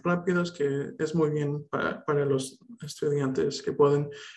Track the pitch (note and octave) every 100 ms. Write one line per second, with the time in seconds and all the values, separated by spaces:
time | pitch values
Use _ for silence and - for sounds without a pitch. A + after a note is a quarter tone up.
0 | F3 F3 F3 F3 F3 - C#3+ C#3 C#3+ -
1 | D#3 E3+ D#3 D3+ D3 D3 C#3+ C#3+ - -
2 | - D3 C#3+ C3+ C3 - - - D3 -
3 | D3+ C#3+ C3+ C3 D3+ - - C3 C#3+ C#3+
4 | C#3+ - -